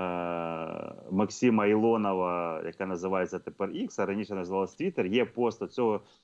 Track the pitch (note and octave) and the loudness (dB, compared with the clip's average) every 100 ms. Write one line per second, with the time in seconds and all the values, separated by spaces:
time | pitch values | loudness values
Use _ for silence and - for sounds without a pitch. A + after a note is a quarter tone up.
0 | F2+ F2 F2 E2+ E2+ E2 D#2+ - - - | -2 -2 -2 -2 -4 -4 -6 -8 -10 -12
1 | - F#2+ G#2 - B2 A2 G#2 G#2+ A#2 A2+ | -4 0 0 2 4 6 6 6 6 4
2 | G2+ F#2 F2+ F2 E2+ D#2+ E2+ - F#2+ F2 | 2 2 0 0 -2 -4 -6 -6 -4 -2
3 | F#2 F#2+ F2+ - - - F#2+ F3 B3 - | 0 0 0 -4 -8 -6 -4 -4 -6 -2
4 | G2 G2+ G2+ F#2+ F2 F#2+ F#2+ - F3+ F3 | -2 -2 -4 -4 -2 -2 -2 -2 -4 -2
5 | F#2 A#2+ A#2 - A#2+ - F#2 - A#2 G#2+ | 0 2 0 0 -2 -2 -6 -2 0 0
6 | - _ | -4 _